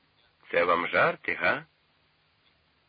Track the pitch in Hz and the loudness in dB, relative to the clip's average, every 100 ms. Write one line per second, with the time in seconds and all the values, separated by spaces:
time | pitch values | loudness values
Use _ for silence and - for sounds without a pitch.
0 | _ _ _ _ - 85 87 87 82 87 | _ _ _ _ -4 0 2 0 0 2
1 | 156 - - 78 90 135 160 _ _ _ | 2 0 -6 -2 -2 -2 -6 _ _ _
2 | _ _ _ _ _ _ _ _ | _ _ _ _ _ _ _ _